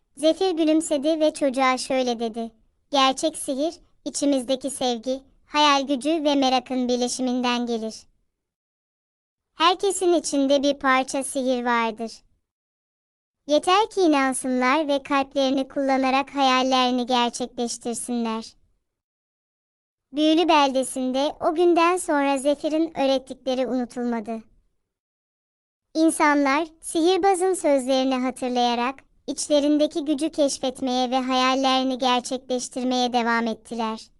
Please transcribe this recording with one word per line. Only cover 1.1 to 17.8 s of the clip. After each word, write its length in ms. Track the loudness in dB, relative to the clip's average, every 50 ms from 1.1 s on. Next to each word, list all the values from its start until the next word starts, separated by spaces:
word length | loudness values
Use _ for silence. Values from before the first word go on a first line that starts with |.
| 0 2
ve 140 | 0 0 0
çocuğa 440 | 0 -2 -2 0 0 0 0 0
şöyle 420 | -2 -2 -2 -2 0 0 -2 -2 -4
dedi, 320 | -6 -6 -6 -8 -10 -10 _ _ _ _ _ _ _ -2
"Gerçek 460 | 0 2 2 2 2 0 -2 -4 -4
sihir, 360 | -4 -6 -6 -2 -2 -2 -4 -4 -8 _ _ _ _ -12
içimizdeki 640 | -10 -6 -2 0 2 0 0 0 -2 -4 -4 -4 -8
sevgi, 520 | -6 -2 -2 -2 -2 -2 -4 -6 -6 -6 -8 _ _ _ _
hayal 420 | _ 0 2 4 4 4 2 2
gücü 220 | 0 -2 -2 0 0
ve 260 | 0 2 2 2 2
merakın 520 | 2 2 2 2 0 -2 -2 -4 -2 0
birleşiminden 800 | 0 0 0 -2 -4 -2 -4 -2 -2 -2 -2 0 0 -2 -2 -2
gelir. 300 | -4 -4 -6 -6 -8 -10 -14 -20 _ _ _ _ _ _ _ _ _ _ _ _ _ _ _ _ _ _ _ _ _ _ _ _ _ _ _ _ _ _
Herkesin 580 | 2 2 2 2 2 0 -2 0 0 0 2 2
içinde 500 | 2 0 0 0 0 2 2 2 2 2
bir 100 | 0 0
parça 500 | 0 0 2 2 2 0 -2 -4 -6 -6
sihir 420 | -4 -6 -4 -2 -2 -2 -2 0
vardır. 460 | 0 0 0 0 -2 -4 -8 -10 -12 -12 -18 _ _ _ _ _ _ _ _ _ _ _ _ _ _ _ _ _ _ _ _ _ _ _ _ _
Yeter 420 | 0 0 2 4 4 2 2 2 0
ki 120 | 0 2
inansınlar 880 | 2 4 4 4 2 0 -2 -4 -4 -2 -2 0 0 2 0 0 0
ve 160 | 0 -2 -2 -2
kalplerini 640 | -2 -2 -2 -2 -2 -2 0 0 0 0 -2 -2
kullanarak 680 | -4 -4 -2 0 0 2 2 2 2 0 0 -2 -2 -2
hayallerini 720 | 0 2 2 4 2 2 2 2 2 2 2 0 0 0
gerçekleştirsinler." 1500 | 0 0 2 2 0 -2 -6 -8 -8 -4 -6 -6 -6 -6 -8